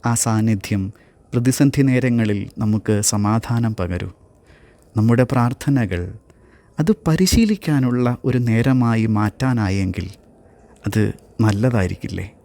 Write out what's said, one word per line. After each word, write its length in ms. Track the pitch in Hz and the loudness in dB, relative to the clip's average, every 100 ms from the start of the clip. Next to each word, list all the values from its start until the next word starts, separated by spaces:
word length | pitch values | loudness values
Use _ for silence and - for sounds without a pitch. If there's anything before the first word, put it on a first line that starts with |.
| 120 | -2
ആ 100 | 117 | -2
സാന്നിധ്യം 760 | 120 110 110 107 - 104 95 - _ _ _ | 0 0 0 -2 -2 -4 -4 -10 _ _ _
പ്രതിസന്ധി 480 | 120 120 131 143 143 | -2 -2 2 2 2
നേരങ്ങളിൽ 680 | 135 127 127 117 110 104 - - | 2 2 2 0 0 -2 -4 -4
നമുക്ക് 440 | 110 107 - 104 | -2 0 0 0
സമാധാനം 760 | 104 107 104 110 - 117 117 110 | 2 0 2 0 0 -2 -2 -2
പകരൂ. 340 | 90 90 95 - - _ _ - - _ _ - | -4 -4 -6 -12 -20 _ _ -20 -20 _ _ 0
നമ്മുടെ 260 | 110 117 | 2 4
പ്രാർത്ഥനകൾ 920 | 127 127 120 - - 139 107 87 90 113 _ - _ - _ - | 2 2 0 -2 -2 0 0 -4 -6 -12 _ -20 _ -20 _ -4
അത് 120 | 160 214 - | 0 0 0
പരിശീലിക്കാനുള്ള 1080 | 160 185 - 226 208 - 147 127 123 123 123 - | 2 2 4 2 0 0 0 2 2 0 -2 -2
ഒരു 120 | 123 | 0
നേരമായി 680 | 117 113 120 127 117 113 110 | 0 2 2 2 2 2 2
മാറ്റാനായെങ്കിൽ, 1040 | 107 104 - 131 120 101 98 92 87 92 - - _ - - - - - | 2 0 -2 -2 0 0 0 -2 -4 -8 -12 -20 _ -20 -20 -20 -10 -4
അത് 240 | 107 104 - - - | 0 -2 -4 -16 -2
നല്ലതായിരിക്കില്ലേ? 920 | 107 101 127 117 92 92 - 92 95 - | 0 2 0 0 -2 -4 -8 -8 -10 -16